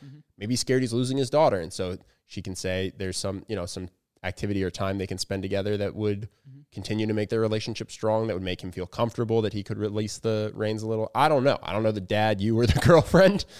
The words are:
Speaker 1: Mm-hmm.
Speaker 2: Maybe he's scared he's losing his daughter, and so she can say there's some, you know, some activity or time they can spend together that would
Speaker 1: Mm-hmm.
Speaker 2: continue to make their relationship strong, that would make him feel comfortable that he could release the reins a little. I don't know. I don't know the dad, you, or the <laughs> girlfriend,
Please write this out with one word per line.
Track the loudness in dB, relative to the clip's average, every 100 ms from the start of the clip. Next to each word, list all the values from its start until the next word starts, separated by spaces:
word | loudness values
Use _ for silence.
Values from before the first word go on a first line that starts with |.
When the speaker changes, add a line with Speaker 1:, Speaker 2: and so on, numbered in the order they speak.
Speaker 1:
Mm-hmm. | -20 -20 _ -10
Speaker 2:
Maybe | -4
he's | -2
scared | 2 2
he's | 2
losing | 0 0 0
his | 2
daughter, | 4 4 4
and | -2
so | -4 -4 -6 _ _ _
she | -12
can | -10 -6
say | -2 -2 -2 -4
there's | -6 -4
some, | -4 -6 -6
you | -6
know, | -6
some | -8 -10 _ _ _
activity | -8 -4 -2 0
or | -2
time | -2 -4 -2
they | -4
can | -6
spend | -6 -4
together | -2 -2 -2 -2
that | -2
would | -2 -2 -2 -6 _ -20
Speaker 1:
Mm-hmm. | -20 -18
Speaker 2:
continue | -12 -4 -2 0
to |
make | 0 0
their | 0
relationship | 0 0 -4 -8 -10
strong, | -6 0 0 0
that |
would | -2
make | -4 -4
him | -6
feel | -8 -8
comfortable | -2 -2 -2 0 2
that | 0
he | -2
could | -6 -4
release | -2 -2 -4 -4
the | -2 -2 -2 -2
reins | -2 -2
a | -2
little. | -2 -2
I | 2 4
don't | 4
know. | 4 2
I | 0
don't | 0
know | 0
the | 0
dad, | 0 2 2 2
you, | 2 2
or | 4
the | 4
<laughs> | 6
girlfriend, | 6 8 6 6 4 -4 -14